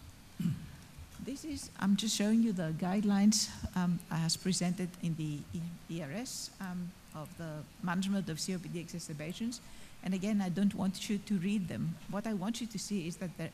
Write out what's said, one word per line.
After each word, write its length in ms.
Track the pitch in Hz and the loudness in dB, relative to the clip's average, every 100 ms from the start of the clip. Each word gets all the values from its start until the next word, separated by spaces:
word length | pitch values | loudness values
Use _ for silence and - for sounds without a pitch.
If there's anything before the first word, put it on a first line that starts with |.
| - - - - - - - - - - - - - | -16 -16 -14 0 0 0 -4 -14 -16 -16 -14 -10 -8
This 180 | 277 | -6
is, 260 | 311 277 - - | -6 -8 -8 0
I'm 160 | 196 202 | 4 4
just 180 | 220 - | 4 2
showing 260 | 208 226 | 6 6
you 120 | 226 | 6
the 200 | 185 160 156 | 4 0 0
guidelines, 680 | 180 202 202 196 214 214 - - - 185 | 2 4 4 8 8 8 2 -4 -4 2
um, 240 | 175 170 - | 2 2 0
as 280 | 165 165 - | 2 4 2
presented 500 | 190 175 175 175 180 - | 2 2 2 0 -4 -2
in 100 | 170 160 | -2 0
the 240 | 156 147 143 | -2 -4 -6
E-, 80 | 170 170 175 - | -6 -6 -8 -6
E 100 | 165 | -6
R 100 | 139 190 | -4 -6
S, 360 | 262 - - - | -6 -6 -8 -8
um, 280 | 190 180 175 - - 156 | -6 -4 -6 -10 -12 -10
of 120 | 143 - | -10 -8
the 140 | 165 151 - - | -6 -6 -10 -4
management 460 | 180 180 190 196 160 | 0 2 4 2 2
of 100 | 156 | -2
C 160 | - 180 | -2 -2
O 40 | |
P 100 | 156 | -4
D 100 | 170 | -6
exacerbations. 800 | 165 170 - 147 151 185 226 247 - - - - | -6 -8 -8 -6 -6 -4 -4 -4 -10 -14 -14 -8
And 100 | 185 | -2
again, 280 | 190 202 208 | 0 2 2
I 80 | 185 | 2
don't 240 | 165 202 - | 4 4 4
want 340 | 190 - - | 0 0 -2
you 80 | 202 | -2
to 160 | 202 202 | 0 2
read 280 | 190 214 170 | 2 2 0
them. 280 | 107 160 170 - | 0 -2 -2 -4
What 160 | 202 220 | -2 0
I 60 | |
want 280 | 208 196 233 | 0 0 -2
you 60 | 226 | -4
to 120 | 180 | -4
see 280 | - 202 160 | -2 -2 -2
is 100 | - | -4
that 180 | 180 - | -6 -4
their, 120 | 165 | -6